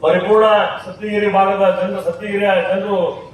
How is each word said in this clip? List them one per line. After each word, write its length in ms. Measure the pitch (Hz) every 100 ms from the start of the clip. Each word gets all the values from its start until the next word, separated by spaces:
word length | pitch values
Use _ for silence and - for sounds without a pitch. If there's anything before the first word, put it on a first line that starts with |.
ಪರಿಪೂರ್ಣ 460 | 143 156 196 214 214 214 - - 190
ಸತ್ತಿಗಿರಿ 460 | 196 214 208 208
ಭಾಗದ 460 | 190 190 202 190 180
ಜನರು, 200 | 185 190
ಸತ್ತಿಗಿರಿಯ 460 | 170 - 214 202 202
ಜನರು 800 | 185 180 190 208 190 165 - -